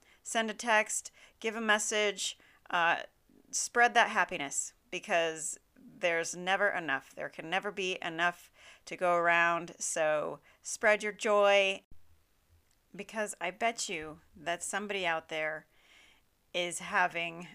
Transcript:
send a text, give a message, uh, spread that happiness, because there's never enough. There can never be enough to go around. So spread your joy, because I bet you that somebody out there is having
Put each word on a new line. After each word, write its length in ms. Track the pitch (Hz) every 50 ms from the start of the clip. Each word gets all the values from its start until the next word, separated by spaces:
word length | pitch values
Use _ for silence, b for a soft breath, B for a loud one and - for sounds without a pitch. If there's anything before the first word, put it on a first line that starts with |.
| b b b b
send 280 | - - - 233 226 220
a 40 | 208
text, 560 | 214 - 240 220 214 214 214 - - - - B B B B B -
give 160 | - 220 208
a 40 | 226
message, 760 | 226 214 208 214 214 - 226 214 208 202 196 190 - - b b b b b b - -
uh, 280 | - 175 165 170 160 - - - _ _ _ _ _ _ _ _
spread 440 | - - - - - 240 240 240 208
that 160 | 233 226 220
happiness, 640 | 220 208 180 - 185 165 143 135 - - - - - _ _ _
because 680 | - 175 - - 196 170 165 165 160 156 156 - - - _ _ _ - - - - -
there's 360 | 185 175 170 165 170 - -
never 340 | 175 180 185 190 185 202 202
enough. 440 | - 175 165 147 135 135 - - -
There 140 | - 147 143
can 220 | - - 156 160
never 200 | 175 190 185 208
be 280 | 196 202 190 185 185 185
enough 480 | - 175 165 165 175 175 175 - - - B B B B B B _
to 100 | - 180
go 180 | - 185 175 175
around. 580 | 175 170 170 170 170 170 170 170 170 175 170 - -
So 640 | - - - 170 160 156 156 151 - - 147 - b b b b
spread 400 | - - - - - 214 214 208
your 100 | 214 214
joy, 720 | 202 - - 226 208 208 202 202 202 202 196 190 196 190 - _ - - - - - _ _ _ _ _ _ _ _ _ _ _ _ _ _ _ -
because 400 | 175 202 - - 220 214 202 - -
I 100 | 170 180
bet 380 | - 214 233 233 233 - - -
you 300 | 190 160 156 156 151 165 _ _ -
that 280 | 196 147 165 175 175
somebody 420 | - - - 196 208 202 202 196 180
out 240 | 170 165 160 160 -
there 380 | 165 156 156 156 156 156 - b b b b b b b b b b b b _ _ _ _ _ -
is 240 | 175 175 175 170 -
having 720 | 180 175 202 202 180 170 156 170 170 170 165 170 180 160 -